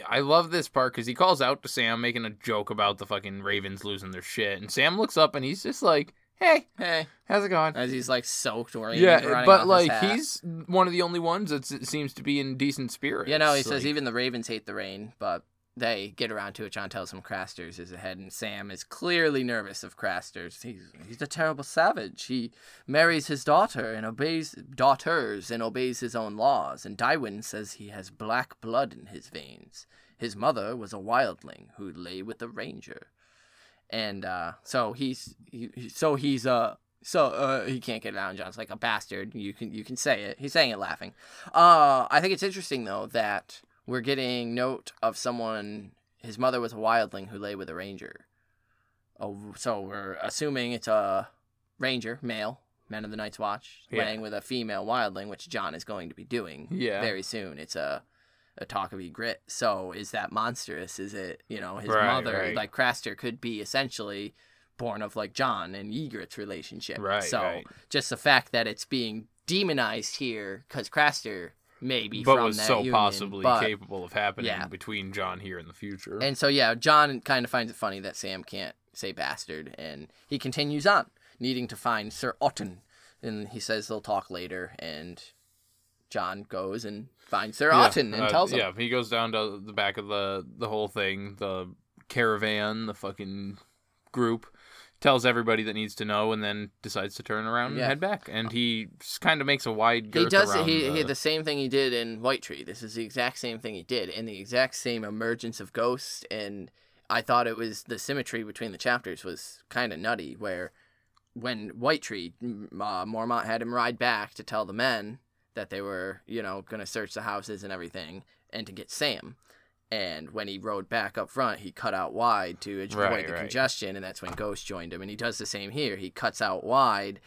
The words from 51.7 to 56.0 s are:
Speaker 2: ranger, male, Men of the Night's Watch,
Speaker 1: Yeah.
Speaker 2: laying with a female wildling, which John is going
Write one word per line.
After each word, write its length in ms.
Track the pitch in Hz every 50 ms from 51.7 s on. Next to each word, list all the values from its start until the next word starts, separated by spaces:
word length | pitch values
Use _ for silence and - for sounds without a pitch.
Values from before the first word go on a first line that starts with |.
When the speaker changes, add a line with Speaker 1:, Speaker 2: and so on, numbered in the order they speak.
| _ -
Speaker 2:
ranger, 400 | 131 131 131 120 110 113 120 -
male, 380 | 127 120 110 107 107 113 135 _ _ _ _ _ _ -
Men 160 | 107 107 107
of 60 | 104
the 60 | 107
Night's 220 | 110 107 104 - -
Watch, 440 | 107 101 101 - - - - - - -
Speaker 1:
Yeah. 140 | - 110 107
Speaker 2:
laying 160 | 107 110 110
with 120 | 110 104 104
a 80 | 101
female 440 | - - 131 123 113 107 101 95 98
wildling, 440 | 110 123 123 110 101 92 98 101 104
which 180 | 95 - - 170
John 240 | 165 107 98 80 76
is 100 | - -
going 240 | - 104 95